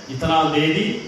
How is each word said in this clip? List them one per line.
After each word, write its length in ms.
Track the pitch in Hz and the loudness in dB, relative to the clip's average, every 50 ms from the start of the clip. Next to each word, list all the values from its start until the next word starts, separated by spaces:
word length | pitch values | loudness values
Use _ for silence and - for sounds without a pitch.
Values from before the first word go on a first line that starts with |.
| - - | -12 -12
இத்தனாம் 420 | 131 127 160 165 160 160 160 160 151 | -8 -4 -2 2 2 2 2 2 2
தேதி 480 | 151 156 156 156 196 208 208 240 - - | 2 2 2 2 0 0 -2 -4 -6 -8